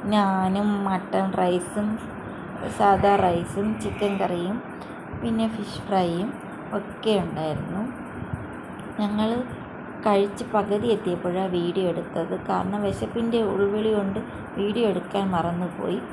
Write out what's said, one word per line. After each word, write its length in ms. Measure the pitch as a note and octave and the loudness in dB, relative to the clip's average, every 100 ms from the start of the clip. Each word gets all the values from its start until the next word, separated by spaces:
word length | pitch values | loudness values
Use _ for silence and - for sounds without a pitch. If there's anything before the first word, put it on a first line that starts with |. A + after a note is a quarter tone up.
| G3+ | 2
നാനും 560 | G#3 G3 F#3+ F#3 F#3+ G#3 G3+ G3 | 4 4 4 2 2 2 2 2
മട്ടൺ 380 | F#3 F#3+ F#3+ F#3+ F#3 | 0 0 0 0 2
റൈസും 460 | F3+ F3+ F3+ G#3 G#3 A3 - - - - - - - - | 2 2 0 -2 -2 -2 -6 -10 -10 -10 -10 -8 -6 4
സാദാ 360 | G3+ G3 G3+ G3+ F#3 | 6 6 6 6 4
റൈസും 420 | E3+ F3 G3 G#3 A3 | 2 0 -2 0 0
ചിക്കൻ 320 | G#3+ - G#3 G3 | -4 0 0 2
കറിയും 360 | F#3 F3 F3 A#3 - - - - - - | 0 0 -2 -4 -6 -12 -12 -12 -10 -6
പിന്നെ 240 | A#3 A3 A3+ A3 | -2 2 0 -2
ഫിഷ് 280 | G3+ - - | -6 -8 0
ഫ്രൈയും 420 | G3 F3+ E3+ A3 - - - - G#3+ | 2 4 2 -2 -4 -10 -12 -6 -6
ഒക്കെ 360 | G3+ - A3 G3+ | -6 -4 2 2
ഉണ്ടായിരുന്നു. 600 | E3+ D#3 D#3 D3+ - F3 A3+ - - - - - - - - - - - | 2 -2 -2 -2 -4 -4 -4 -6 -10 -10 -6 -6 -8 -12 -12 -12 -10 -2
ഞങ്ങൾ 280 | G#3 G#3+ G#3+ A#3+ B3 - - - - - A3 | 0 2 2 0 -2 -8 -12 -12 -12 -2 4
കഴിച്ച് 400 | G3+ G3+ - - | 4 4 -2 0
പകുതി 340 | G#3+ G3 G#3 A#3 G#3 | 0 2 2 2 2
എത്തിയപ്പോഴാണ് 560 | F#3 F3 F3+ F3+ F#3+ F3+ | 2 0 0 0 0 0
വീഡിയോ 280 | F3 F3+ F3+ | 0 2 0
എടുത്തത്. 420 | E3+ - F3+ E3 F3+ - | 0 -2 -4 -2 -4 0
കാരണം 320 | F#3 F#3 G#3 G3+ | 0 0 0 0
വിശപ്പിൻ്റെ 540 | G3 A3 A#3+ A#3 A#3 G#3+ | 0 -2 -2 2 2 2
ഉൾവിളി 400 | F#3+ G3+ G#3 A3 G#3 | 2 2 2 2 2
കൊണ്ട് 220 | G3 G3 - - - - | 2 -2 -6 -10 -8 -2
വീഡിയോ 280 | G3+ G#3+ A3+ | 0 2 2
എടുക്കാൻ 320 | F3+ - G3 G3 F3 | 0 -2 0 2 2
മറന്നുപോയി. 640 | E3+ F3 F3+ - F3+ F3 - | 0 0 -4 -2 -2 -2 -4